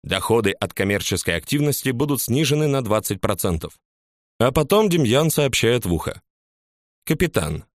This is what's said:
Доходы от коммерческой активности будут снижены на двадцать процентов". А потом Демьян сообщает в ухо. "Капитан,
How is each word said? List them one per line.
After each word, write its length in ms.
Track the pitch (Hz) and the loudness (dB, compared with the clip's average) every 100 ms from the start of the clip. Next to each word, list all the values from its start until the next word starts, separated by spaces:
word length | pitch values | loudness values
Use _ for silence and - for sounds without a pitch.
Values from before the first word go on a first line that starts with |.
Доходы 480 | - 95 - 113 104 | -4 -2 2 2 2
от 220 | - 95 | 0 -4
коммерческой 640 | - 98 101 - 92 - 85 | -2 -2 0 -2 -2 -2 -4
активности 540 | - 147 147 131 131 | -2 0 0 0 -2
будут 320 | 120 147 139 | -2 -2 -2
снижены 460 | - 123 143 151 151 | 0 0 2 0 0
на 140 | 139 | 0
двадцать 380 | 113 107 - 101 | 0 -2 -2 -4
процентов". 580 | 104 98 101 82 78 - _ _ _ _ _ - | -2 -2 -2 -2 -6 -14 _ _ _ _ _ -2
А 120 | 120 | 0
потом 380 | 147 139 208 214 | 2 2 2 4
Демьян 400 | 170 120 131 160 | 2 2 2 2
сообщает 560 | 156 139 - 113 123 90 | 2 0 2 2 2 0
в 80 | |
ухо. 280 | 80 - - - _ _ _ _ _ _ _ - | -2 -4 -10 -14 _ _ _ _ _ _ _ -4
"Капитан, 600 | 160 175 - 78 78 - | 0 0 0 -2 -6 -10